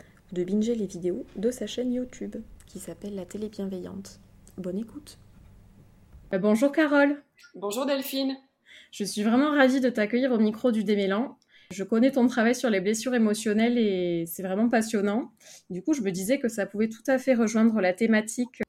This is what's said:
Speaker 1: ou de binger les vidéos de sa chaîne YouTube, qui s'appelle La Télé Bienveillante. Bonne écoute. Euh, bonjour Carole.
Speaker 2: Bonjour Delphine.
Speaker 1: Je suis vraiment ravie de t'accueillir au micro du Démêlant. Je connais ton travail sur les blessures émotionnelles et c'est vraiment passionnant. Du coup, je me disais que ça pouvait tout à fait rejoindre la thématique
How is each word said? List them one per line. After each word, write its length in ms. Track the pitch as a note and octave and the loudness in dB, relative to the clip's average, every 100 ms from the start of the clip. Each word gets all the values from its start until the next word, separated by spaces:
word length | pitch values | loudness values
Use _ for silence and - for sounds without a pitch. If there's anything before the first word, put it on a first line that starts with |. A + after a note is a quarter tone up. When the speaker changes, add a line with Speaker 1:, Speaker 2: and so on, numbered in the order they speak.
| - - _ | -20 -20 _
Speaker 1:
ou 60 | F3+ | -6
de 80 | |
binger 320 | F3+ G#3 A3 A#3 | -2 0 0 0
les 120 | F#3+ | -4
vidéos 380 | E3+ F3+ F3+ - - | -4 -4 -4 -8 -4
de 140 | A3+ | -2
sa 160 | B3 G#3 | -2 -6
chaîne 260 | - B3 | -4 -4
YouTube, 420 | B3 B3+ - G3+ A3 A3+ - - | -4 -6 -10 -10 -10 -14 -20 -18
qui 120 | F#3 | -16
s'appelle 360 | F3+ E3 G3+ G3+ | -14 -14 -10 -10
La 100 | F3+ | -10
Télé 220 | G#3 G#3+ | -10 -10
Bienveillante. 720 | G#3 G3 F#3 F3+ F#3+ G3 - - - - - | -8 -8 -8 -10 -12 -14 -20 -20 -20 -18 -12
Bonne 220 | F3+ F#3 | -8 -6
écoute. 380 | A3+ D4 - - - - - - - - - - - - - | -8 -14 -18 -20 -20 -20 -20 -20 -20 -20 -20 -20 -20 -20 -6
Euh, 40 | G3 | 0
bonjour 360 | G#3 A3 C#4+ | 2 4 2
Carole. 500 | D4+ D4+ C#4+ C#4+ C#4+ - _ - F3+ | 2 2 4 4 2 -8 _ -20 -10
Speaker 2:
Bonjour 300 | G3+ A3+ C#4 | -6 -4 -2
Delphine. 500 | C#4 C4 C4+ C4+ C4 _ _ _ - - | -2 -4 -4 -4 -6 _ _ _ -20 -16
Speaker 1:
Je 140 | - F#3+ | -8 -6
suis 180 | G#3 | -2
vraiment 280 | G#3+ B3 D4+ | 2 4 4
ravie 280 | C#4+ C4 C4+ | 4 4 4
de 100 | B3 | 0
t'accueillir 440 | A3+ G#3 A#3+ C4 | 0 0 0 2
au 40 | A3+ | 2
micro 360 | G#3+ G#3+ B3+ | 2 2 0
du 100 | A3 | 0
Démêlant. 540 | G3+ G3+ F#3+ G3+ C#4+ - _ _ - | 0 0 2 0 -2 -8 _ _ -14
Je 120 | - | -10
connais 280 | F#3+ A3+ C4 | -2 2 4
ton 160 | C4 A#3 | 4 2
travail 260 | A#3 A3+ | 4 2
sur 160 | B3 B3+ | 2 2
les 120 | F#3+ | 2
blessures 340 | F#3 A3 B3+ B3 | 0 -2 0 2
émotionnelles 640 | G#3+ G#3+ A3 G#3+ A#3 A#3+ | 2 2 0 2 2 2
et 460 | G#3 F#3 F3 E3+ E3 | 2 2 0 -2 -4
c'est 160 | - | -6
vraiment 260 | F#3 F#3+ A#3 | -4 0 2
passionnant. 600 | A#3 A3 G#3 G3+ A3 D#4+ _ - - - | 2 0 0 0 0 -4 _ -20 -20 -12
Du 100 | F3+ | -6
coup, 120 | D#4 | -2
je 80 | C#4+ | 0
me 100 | G3 | -2
disais 260 | F3+ F#3+ C#4 | -2 0 0
que 100 | A#3+ | 0
ça 200 | G#3+ F#3+ | -4 -4
pouvait 220 | G3+ A3 | -2 -4
tout 120 | A3 - | -4 -2
à 100 | C4 | 0
fait 160 | C4 | 2
rejoindre 480 | A#3+ G#3+ A3 A3+ A3 | 2 2 4 4 4
la 120 | F#3 | 2
thématique 680 | F3+ A3+ G#3+ A3 - B3 - | 2 4 2 2 -4 -6 -6